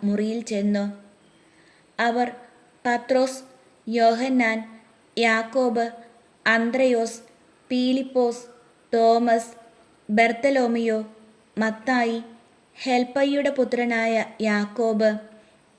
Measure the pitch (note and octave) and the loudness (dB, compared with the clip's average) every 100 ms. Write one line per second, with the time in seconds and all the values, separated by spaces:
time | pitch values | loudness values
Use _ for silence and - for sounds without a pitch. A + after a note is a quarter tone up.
0 | G3+ G3+ G#3+ A3+ A3+ G#3 G3+ G3+ G3+ G3+ | -2 -2 -2 -4 -4 -2 0 -2 -4 -8
1 | - _ _ _ _ _ _ _ _ - | -20 _ _ _ _ _ _ _ _ -4
2 | A#3 A#3+ A#3+ - - _ _ _ B3 A#3+ | -2 0 -4 -6 -20 _ _ _ -4 -4
3 | - B3+ C4 - - - _ _ - A#3 | 0 0 0 -4 -18 -20 _ _ -4 2
4 | A3+ A3+ C4 B3+ A3+ A3 A3 - _ _ | 4 4 0 2 2 -2 -8 -18 _ _
5 | _ - A#3 A3+ A3+ C4+ B3+ A3+ A#3 - | _ -2 0 0 0 0 0 0 -4 -6
6 | - - _ _ - A3+ A#3 B3+ C4 A#3 | -20 -20 _ _ 0 2 0 2 2 2
7 | A3+ - - _ _ _ - B3+ B3+ C4 | -2 -8 -20 _ _ _ -6 -2 0 0
8 | C4 B3+ A#3+ A#3 - - _ _ - A#3 | 0 0 0 -2 -14 -20 _ _ -4 2
9 | A3+ A#3 A#3+ A3+ - - - _ _ _ | 4 4 4 0 -2 -16 -20 _ _ _
10 | - G#3+ A#3 A#3 C#4 C4+ A#3+ A#3 A3+ A3 | -2 2 2 2 0 2 2 0 0 -2
11 | G#3+ - - _ _ - A3 G#3+ C4 B3+ | -4 -16 -20 _ _ -4 -4 -4 -2 0
12 | A#3 A3+ A#3 - _ _ _ - C4+ B3 | 0 -4 -8 -20 _ _ _ -10 0 0
13 | B3 C#4 C#4 C#4+ C#4 C#4 B3 A#3+ A#3+ A#3 | 0 0 0 2 0 0 -2 0 -2 0
14 | A3+ A3+ - - G#3+ G#3 G#3 G#3 A3+ G#3+ | 0 -2 -4 -4 -2 -2 -2 -2 -2 2
15 | A3 G#3+ - - _ _ _ | 2 0 -10 -20 _ _ _